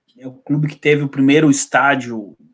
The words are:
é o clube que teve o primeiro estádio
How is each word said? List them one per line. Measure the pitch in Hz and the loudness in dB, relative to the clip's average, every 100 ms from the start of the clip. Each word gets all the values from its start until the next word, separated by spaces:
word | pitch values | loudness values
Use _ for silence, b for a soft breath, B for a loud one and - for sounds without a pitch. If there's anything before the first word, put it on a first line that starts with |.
| _ _ | _ _
é | 131 | -20
o | |
clube | - - 147 151 | -12 -4 -2 -4
que | - | -2
teve | 147 147 | 0 0
o | 139 | -2
primeiro | 139 135 147 156 | 0 2 4 2
estádio | 135 - 131 139 135 120 113 98 - _ | 0 0 0 0 -2 -6 -12 -14 -20 _